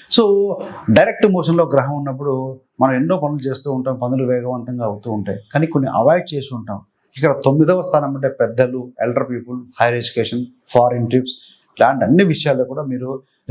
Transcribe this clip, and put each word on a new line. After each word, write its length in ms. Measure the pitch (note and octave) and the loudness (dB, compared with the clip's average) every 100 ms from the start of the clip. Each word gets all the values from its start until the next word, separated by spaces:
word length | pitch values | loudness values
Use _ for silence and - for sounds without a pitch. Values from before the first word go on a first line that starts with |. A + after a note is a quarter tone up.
| - - | 0 2
So 80 | G#3+ G3+ G3+ F3+ - - - A2 | 4 2 0 -4 -10 -8 2 4
డైరెక్ట్ 300 | G#3 - G#3+ F3+ | 4 4 2 2
మోషన్‌లో 300 | D3 E3+ D3+ | 2 2 2
గ్రహం 200 | C3+ C3 C#3+ | 2 2 -2
ఉన్నప్పుడు 340 | C#3+ C3+ C#3+ C3 C3 C3 _ - | -6 -6 -4 -4 -6 -12 _ 0
మనం 120 | C3+ B2+ | 2 2
ఎన్నో 160 | D#3+ F3+ | 0 0
పనులు 180 | D3 D3 C3 | -2 -4 -4
చేస్తూ 220 | B2 C#3+ C3 | -6 -4 -4
ఉంటాం, 180 | B2+ B2 | -4 -4
పనులు 200 | B2 C3 B2+ | -2 -2 0
వేగవంతంగా 540 | B2 B2 B2 B2 B2 A2 | -2 -2 -6 -8 -6 -4
అవుతూ 200 | G2+ A#2+ G#2+ | -6 -6 -6
ఉంటాయి, 220 | G2+ G2 - | -6 -8 -4
కానీ 140 | D3 D#3+ | 0 0
కొన్ని 160 | D#3 C3 G2+ | 0 0 2
అవాయిడ్ 280 | B2 F3+ F3 | 4 2 0
చేసి 180 | D3 - A#2+ | -8 -8 -10
ఉంటాం. 220 | G#2+ G2 - _ _ - | -10 -12 -14 _ _ -2
ఇక్కడ 140 | D3+ C#3 C#3 | 0 2 2
తొమ్మిదవ 360 | C#3+ D3+ F#3 F3 | 4 4 2 2
స్థానం 240 | D3+ C#3+ C#3 | 0 0 -2
అంటే 120 | C3+ - | -4 -2
పెద్దలు, 400 | A2+ A#2 B2+ B2+ A#2+ - A2+ | -2 0 0 -2 -8 -4 -2
ఎల్డర్ 200 | A#2+ B2 | -2 -4
పీపుల్, 260 | B2 A#2+ B2 B2 - | -6 -8 -12 -12 0
హైయర్ 180 | A#2+ A#2+ | 0 0
ఎడ్యుకేషన్, 420 | A#2 A#2+ A2 A#2+ B2 _ - | -4 -4 -4 -4 -6 _ -2
ఫారిన్ 340 | B2 B2 B2 A#2 | 2 4 2 0
ట్రిప్స్, 240 | B2+ B2+ - - _ _ - | 0 0 -8 -18 _ _ 2
ఇలాంటి 280 | A2+ C#3 G3 | 2 4 4
అన్ని 160 | F3 F#3+ | 4 4
విషయాల్లో 320 | D3+ D3+ C3 B2+ | 2 0 0 -2
కూడా 120 | C3+ C#3+ | -4 -6
మీరు 180 | B2 B2+ C3+ - _ - | -6 -6 -10 -12 _ 0